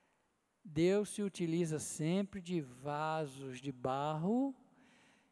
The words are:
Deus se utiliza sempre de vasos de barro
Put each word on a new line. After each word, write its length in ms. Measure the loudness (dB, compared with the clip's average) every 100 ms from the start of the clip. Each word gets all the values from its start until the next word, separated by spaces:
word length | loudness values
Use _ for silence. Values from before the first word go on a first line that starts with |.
| _ _ _ _ _ _
Deus 460 | -6 4 6 6 2
se 140 | 0
utiliza 560 | -2 0 0 2 2 0
sempre 600 | -4 -2 2 2 0 -6
de 220 | -4 -2
vasos 1000 | -2 -6 -6 -2 0 0 -2 -6 -10 -8
de 120 | -8
barro 840 | -4 -2 0 0 0 2 2 2 -2 -16 _ -20 -20 -20 _ _